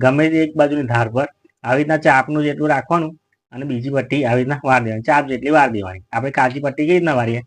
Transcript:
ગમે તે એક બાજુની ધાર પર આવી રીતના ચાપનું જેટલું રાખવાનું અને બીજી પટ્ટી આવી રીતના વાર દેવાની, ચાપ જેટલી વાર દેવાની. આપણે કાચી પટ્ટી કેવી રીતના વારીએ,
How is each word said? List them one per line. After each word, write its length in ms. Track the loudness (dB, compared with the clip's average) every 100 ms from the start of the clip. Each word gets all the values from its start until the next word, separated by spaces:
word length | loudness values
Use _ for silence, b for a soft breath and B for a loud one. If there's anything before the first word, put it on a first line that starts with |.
ગમે 280 | 0 2 2
તે 120 | 2 0
એક 120 | 2
બાજુની 300 | 0 0 0
ધાર 160 | 0 0
પર 120 | -2 -4
આવી 520 | _ _ _ -2 0
રીતના 260 | 0 0 4
ચાપનું 380 | 4 2 0 -2
જેટલું 220 | 0 0 0
રાખવાનું 400 | 0 -2 -2 -8 _ _ _
અને 120 | -12 -6
બીજી 240 | -6 -4
પટ્ટી 300 | -4 -2 -2 0
આવી 140 | 0
રીતના 240 | 0 -2 2
વાર 120 | 2
દેવાની, 220 | 2 -4 0
ચાપ 200 | 0 0
જેટલી 220 | -4 2 4
વાર 120 | 4
દેવાની. 280 | 0 -8 -12 -10
આપણે 160 | -6 -4 0
કાચી 220 | 0 0
પટ્ટી 220 | -6 -2 0
કેવી 100 | 2
રીતના 160 | 2 0
વારીએ, 220 | 0 -4